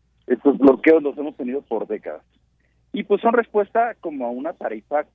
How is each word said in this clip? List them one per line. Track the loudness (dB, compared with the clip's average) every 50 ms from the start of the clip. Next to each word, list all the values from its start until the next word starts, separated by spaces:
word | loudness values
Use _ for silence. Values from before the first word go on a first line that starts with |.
| _ _ _ _ -4 -4
estos | -2 2 2 2 2 6
bloqueos | 6 4 4 6 6 4 4 4 4
los | 0 -6 -6
hemos | -8 -8 -8
tenido | -8 -8 -6 -6 -6
por | -6 -4 -6 -6 -4 -4
décadas. | -8 -8 -8 -10 -14 -14 _ _ _ _ _ _ _ _ _ _ _ _ _ _ -8
Y, | -8 -2
pues, | -2 -2 0
son | 2 2 2
respuesta | 0 -2 _ -2 -2 -2 0 0 -2 -2 -2 -4 _
como | -12 -10 -8 -6 -8 -8
a |
una | -8 -8 -8 -10 -12
tarifa | -10 -10 -10 -10 -10 _ -6 -4 -4 -4 _ _